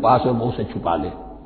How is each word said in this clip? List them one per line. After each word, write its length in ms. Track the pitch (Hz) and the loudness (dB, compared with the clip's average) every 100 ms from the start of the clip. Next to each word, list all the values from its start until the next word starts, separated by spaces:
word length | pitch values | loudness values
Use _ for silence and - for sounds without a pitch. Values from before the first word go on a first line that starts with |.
पास 180 | 117 123 | 4 4
है 100 | 127 | 4
वो 160 | 120 120 | 0 -2
उसे 140 | - 107 | -2 -6
छुपा 300 | - - 104 | -4 -2 -2
ले 140 | - - - - | -2 -8 -14 -18